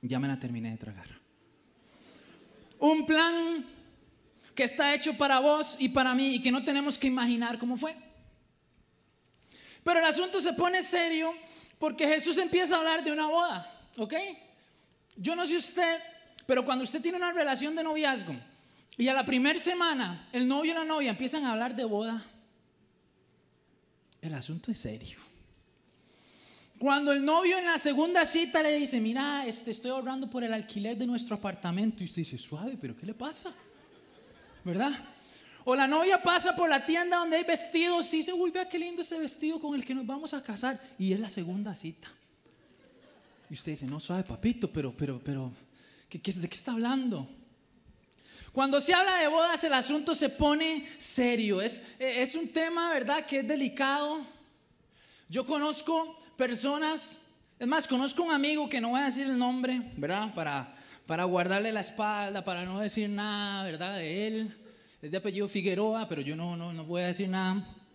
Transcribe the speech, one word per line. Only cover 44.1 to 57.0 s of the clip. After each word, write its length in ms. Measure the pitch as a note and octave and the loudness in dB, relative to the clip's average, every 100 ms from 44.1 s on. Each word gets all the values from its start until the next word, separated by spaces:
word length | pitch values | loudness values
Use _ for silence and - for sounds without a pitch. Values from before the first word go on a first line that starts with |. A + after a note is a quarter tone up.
| F3+ | -4
papito, 480 | F3+ A#2 A3 A#3+ F#3+ | -4 -2 -2 0 -2
pero, 240 | - C3+ - | -4 -6 -4
pero, 240 | C#3+ B2+ | -6 -4
pero, 320 | - C#3 C3 A#2 - _ - - _ | -6 -6 -6 -10 -20 _ -20 -20 _
¿qué, 140 | E3+ | -10
qué, 100 | - | -8
de 160 | F3+ F3 | -6 -6
qué 80 | - | -8
está 180 | - | -6
hablando?". 540 | A3+ A#3 C4+ B3+ F#3 C3+ - - _ _ _ _ - _ _ - - - | -2 0 0 -2 -4 -8 -14 -20 _ _ _ _ -20 _ _ -20 -20 -8
Cuando 260 | - C4+ C#4 | 0 2 2
se 140 | C#4+ | 6
habla 240 | F4+ G4 F#4 | 6 6 4
de 100 | D4+ | 4
bodas, 340 | D#4+ E4 E4 | 4 4 2
el 100 | E4 | 2
asunto 400 | C4+ B3 D4 D4 | 2 2 0 0
se 160 | D#4+ C#4+ | 0 0
pone 580 | - D4 D4+ D#4+ D#4 C4+ - | 2 2 4 2 -2 -6 -10
serio. 600 | - - B3 A#3+ G#3+ F#3 | -4 0 2 2 2 0
Es, 220 | G#3+ - - - | 0 -4 -14 -6
es 380 | C4 B3 C4 D#4 | -2 0 0 -2
un 140 | D#4+ | -2
tema, 420 | D#4+ E4 E4+ E4+ | 0 0 0 0
¿verdad?, 340 | D4+ B3 D4+ D4+ | 0 0 -2 0
que 140 | C#4 | -2
es 80 | A3 | 0
delicado. 800 | D4+ C4+ - C4+ C#4 D4 D#4 C4+ - - _ _ _ _ _ - - _ | 0 0 0 0 2 -2 -4 -8 -18 -20 _ _ _ _ _ -20 -20 _
Yo 160 | F3+ | -6
conozco 720 | B3 D4 D4 D4+ - D#4+ D#4+ - - - | -2 0 0 -2 0 0 0 -8 -20 -2
personas, 800 | B3+ A#3+ C4+ D4 D#4 D#4+ | -2 0 -2 0 0 -2